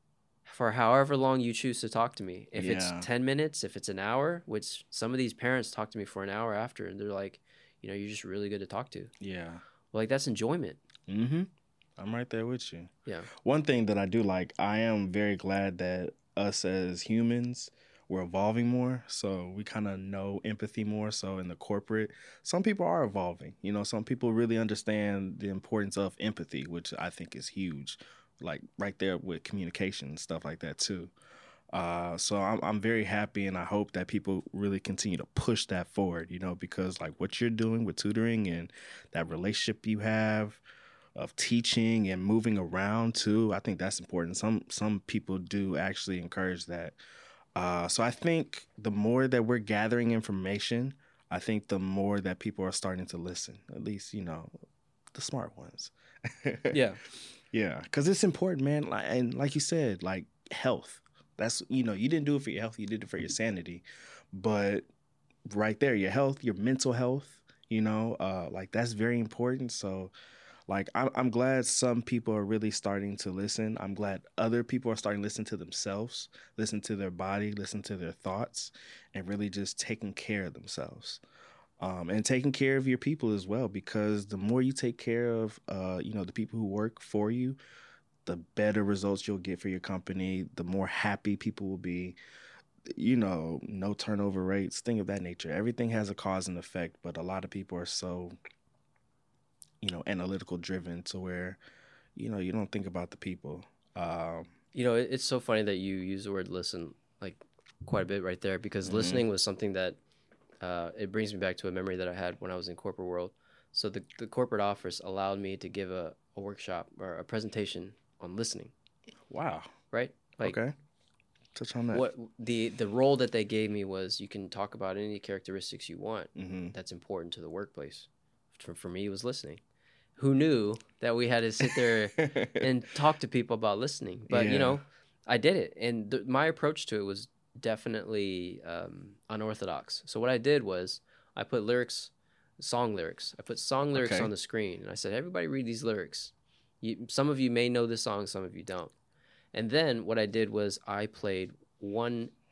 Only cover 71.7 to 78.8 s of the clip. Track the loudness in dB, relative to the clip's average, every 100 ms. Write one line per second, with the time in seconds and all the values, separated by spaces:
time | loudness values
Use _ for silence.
71.7 | 4 4 4 2 0 2 0 2 2 2
72.7 | 0 0 0 -2 -4 -4 -2 -2 0 -2
73.7 | -2 -4 -2 -2 -4 -4 0 2 2 2
74.7 | 0 0 0 0 0 -2 -4 -4 -6 -6
75.7 | -6 -4 -4 -4 -8 -12 -18 -12 -4 -2
76.7 | -2 -2 -2 -2 -2 -2 0 0 -4 -6
77.7 | -6 -6 -6 -6 -6 -4 -2 -4 -6 -10
78.7 | -12